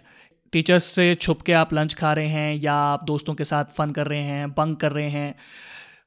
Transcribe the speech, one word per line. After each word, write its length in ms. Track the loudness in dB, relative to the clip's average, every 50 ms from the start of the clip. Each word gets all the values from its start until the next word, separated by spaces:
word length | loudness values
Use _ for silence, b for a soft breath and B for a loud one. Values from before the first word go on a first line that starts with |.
| b b b b b b b b _ -2
टीचर्स 320 | -2 0 4 4 4 4 4
से 300 | 2 2 2 4 4 4
छुप 280 | 2 2 0 0 0
के 100 | 2 4
आप 220 | 4 4 4 2 2
लंच 200 | 0 0 -2 -2
खा 180 | -2 0 0
रहे 140 | 2 2 0
हैं 300 | -2 -2 -2 -2 -2 -2
या 180 | -2 0 0 2
आप 300 | 2 2 2 0 -2 -2
दोस्तों 300 | -4 -4 -4 -4 -6 -6
के 100 | -4 -4
साथ 200 | -2 0 -2 -2
फन 260 | -4 -4 -4 -4 -4
कर 160 | -2 -4 -4
रहे 160 | -4 -4 -4
हैं, 280 | -4 -4 -4 -4 -6 -4
बंक 300 | -2 -2 -2 -2 -2 -2
कर 120 | -2 -2
रहे 160 | -2 -2 -4 -4
हैं, 260 | -4 -4 -6 -6 -10 B B B B B B B B B B B B B B